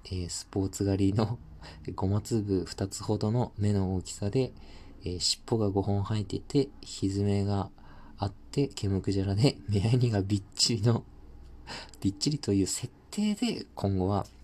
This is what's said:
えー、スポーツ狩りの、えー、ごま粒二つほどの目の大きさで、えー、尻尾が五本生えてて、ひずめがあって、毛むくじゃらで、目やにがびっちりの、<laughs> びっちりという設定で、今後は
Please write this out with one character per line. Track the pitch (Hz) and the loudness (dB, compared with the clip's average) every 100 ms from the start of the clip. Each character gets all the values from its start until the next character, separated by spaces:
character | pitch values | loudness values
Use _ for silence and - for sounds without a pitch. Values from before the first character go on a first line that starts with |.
え | - | -8
ー、 | 92 87 | -6 -6
ス | - - | -8 -4
ポ | 101 | -2
ー | 95 | -2
ツ | - | 0
狩 | 98 95 98 | 0 4 4
り | |
の、 | 104 107 120 - - - - - | 4 0 -2 -10 -16 -16 -14 -10
え | |
ー、 | |
ご | 95 98 | -4 0
ま | 104 | 0
粒 | - 113 98 95 82 | 0 -2 2 0 0
二 | - 98 | -4 -4
つ | - | -4
ほ | - 104 | -2 0
ど | 107 | 2
の | 123 113 - | 2 0 0
目 | 104 | 2
の | 101 92 | 2 2
大 | 92 | 0
き | - | -4
さ | - 101 | -6 -2
で、 | 131 127 - - - - - | 0 0 -4 -18 -18 -18 -12
え | - | -8
ー、 | 90 | -2
尻 | - - - | -2 -2 0
尾 | 113 | 2
が | 101 | 4
五 | 98 | 4
本 | 95 101 | 2 2
生 | 101 107 | 2 -2
え | |
て | 101 101 | -2 -4
て、 | - 143 131 - | 0 2 2 -4
ひ | - - 98 | -16 -4 0
ず | 98 | 2
め | 101 101 101 | 2 2 2
が | 101 90 - - - - - | 0 -2 -6 -18 -18 -18 -4
あ | 101 | -4
っ | |
て、 | - - 143 139 | -4 -4 -2 -2
毛 | - 98 | -2 0
む | 95 | 0
く | 101 | 2
じ | 98 | 0
ゃ | |
ら | 98 | 2
で、 | 98 135 - - | 4 4 2 0
目 | 101 | 2
や | 117 | 4
に | 127 120 | 4 4
が | 104 | 2
び | 95 104 | 2 0
っ | - - | -2 0
ち | - 110 | 0 4
り | |
の、 | 117 117 - - - - - | 4 2 0 -14 -18 -18 -16
<laughs> | - - - - - | -16 -14 -14 -14 -2
び | 98 | -2
っ | |
ち | - - | 0 0
り | 135 | 0
と | - | 2
い | 98 | 4
う | 90 | 2
設 | - - - - | 0 -6 -12 -8
定 | - 214 | 0 0
で、 | 208 240 - - | 2 0 -2 -8
今 | - 98 95 | -2 0 2
後 | 92 | 2
は | 101 - - | 2 -2 -10